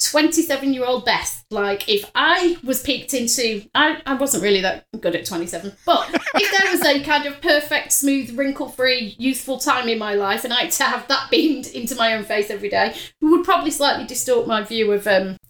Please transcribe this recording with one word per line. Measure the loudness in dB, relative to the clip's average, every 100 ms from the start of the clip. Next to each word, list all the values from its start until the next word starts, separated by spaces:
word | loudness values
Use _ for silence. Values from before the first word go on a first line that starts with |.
twenty-seven-year-old | 0 2 4 2 0 0 0 0 0 0
best. | 0 0 -2 -10 -8
Like, | -4 -2 -2 0
if | -2 0
I | 0 2 4 2 0
was | -2 -2
peaked | -2 -4 -2
into, | -4 0 0 0 -4 -2
I, | 2 2 0 -4
I |
wasn't | -2 0 0
really | 2 2
that | 2 -4 _ -4
good | -2 -2
at | -4
twenty-seven, | -6 -6 -8 -10 -8
but | 0 0 2 -4 0 0
if | 2 2
there | 2
was | 2
a | 2 2
kind | 2 0 0
of | -4
perfect, | 2 2 2 -4 0
smooth, | 0 2 0 -2 -2
wrinkle-free, | -2 -2 -8 0 0 0 -4 -4
youthful | -4 -2 -4 -4
time | 0 0 0
in | -2
my | 0
life, | 0 0 -2
and | 0
I | -2 0
to | 0
have | 0 -2 -2
that | -2 2
beamed | 2 2 0 -6
into | -8 -6 0
my | 0
own | 0
face | -2 -2 -2
every | -4 -2
day, | 0 0
it | -2 -14 -2
would | 4 4
probably | 4 2 2
slightly | 0 0 0 -4
distort | -6 0 0 2
my | -2
view | -2 0 2
of, | 2 2
um, | 2 0 -8